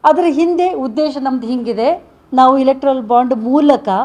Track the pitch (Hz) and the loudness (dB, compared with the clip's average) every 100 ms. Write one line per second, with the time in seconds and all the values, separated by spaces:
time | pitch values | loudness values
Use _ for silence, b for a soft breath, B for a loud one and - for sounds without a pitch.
0 | 302 302 349 277 339 349 359 320 262 220 | 4 2 0 0 0 0 -2 -2 -6 -4
1 | 302 285 262 254 220 254 240 214 247 349 | -4 -4 -4 -4 -4 -6 -4 -2 -2 -2
2 | - _ _ 254 262 269 262 269 277 262 | -8 _ _ 2 4 4 0 0 -2 -2
3 | 220 240 247 240 226 285 294 247 - 190 | 0 0 0 -4 0 2 4 2 0 -4